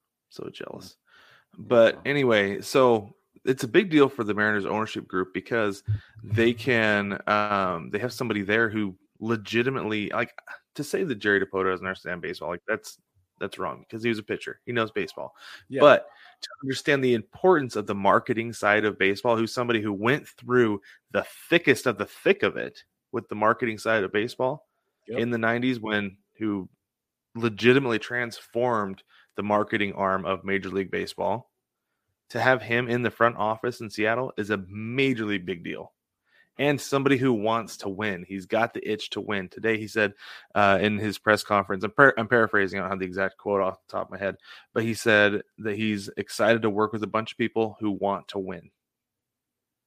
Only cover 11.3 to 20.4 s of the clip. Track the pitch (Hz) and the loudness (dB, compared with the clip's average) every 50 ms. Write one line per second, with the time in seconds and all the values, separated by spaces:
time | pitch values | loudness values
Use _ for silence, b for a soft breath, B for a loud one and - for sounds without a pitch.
11.3 | 101 98 98 - - 95 95 92 92 90 92 95 92 - - - 90 87 80 85 | 2 2 0 -2 -2 -2 0 -2 -2 -2 -4 -8 -8 -8 -8 -10 -10 -8 -8 -10
12.3 | 90 - 78 78 87 85 _ - 110 104 - - - _ _ _ _ _ _ _ | -10 -8 -8 -8 -8 -8 _ -6 -6 -6 -8 -12 -20 _ _ _ _ _ _ _
13.3 | _ - - 101 - - 92 80 64 - - - - 113 113 120 113 104 107 - | _ -10 -10 -10 -8 -8 -8 -8 -8 -10 -14 -14 -10 -4 -4 -2 -2 -4 -4 -6
14.3 | 104 - - - - - _ - 120 117 113 107 - 104 101 98 - - 64 - | -8 -8 -8 -12 -16 -14 _ -6 -4 -2 -4 -2 -4 -6 -6 -6 -8 -12 -14 -14
15.3 | B B B B B B B - 127 135 143 147 127 - - b b b b b | B B B B B B B -8 2 6 8 8 8 6 4 b b b b b
16.3 | b _ - - - - - 135 131 - - - 143 139 131 127 120 113 107 _ | b _ -18 -18 -16 -10 -8 -8 -8 -4 0 0 2 2 4 2 2 2 0 _
17.3 | - - - 185 185 151 135 120 - 107 98 107 101 101 98 98 95 113 - - | -6 0 4 4 4 4 2 -2 -4 -4 -4 -4 -4 0 4 4 4 4 4 0
18.3 | 120 110 113 117 107 - - 101 104 107 107 107 92 - 95 98 98 98 - 120 | -2 -2 -4 -6 -6 -2 2 2 4 4 2 0 0 2 2 0 0 0 0 0
19.3 | 117 110 117 107 - 127 123 120 120 110 104 107 101 95 107 120 143 151 - - | 2 2 0 -2 -2 -2 -2 0 0 0 0 -2 -4 0 0 0 0 0 -2 -8
20.3 | - - | -20 -12